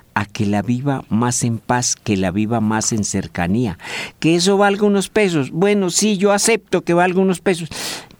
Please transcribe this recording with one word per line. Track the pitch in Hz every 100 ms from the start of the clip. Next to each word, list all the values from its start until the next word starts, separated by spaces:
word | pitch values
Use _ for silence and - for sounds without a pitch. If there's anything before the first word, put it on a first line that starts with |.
| _
a | 104 101
que | - 101
la | 104
viva | 95 123 143 135 -
más | 107 123 -
en | 120 113
paz, | - 123 - -
que | - 98
la | 95
viva | 98 107 117
más | 107 110 -
en | 113
cercanía. | 98 98 85 - 87 110 117 87 - - - -
Que | 156 170
eso | 180 196
valga | 202 202 208
unos | 202 185
pesos. | 226 202 160 131
Bueno, | 160 202 208 180
sí, | - 214 190
yo | 202
acepto | 202 226 220 - 180
que | 170
valga | 170 180 180
unos | 190 170
pesos, | 196 170 165 - - - -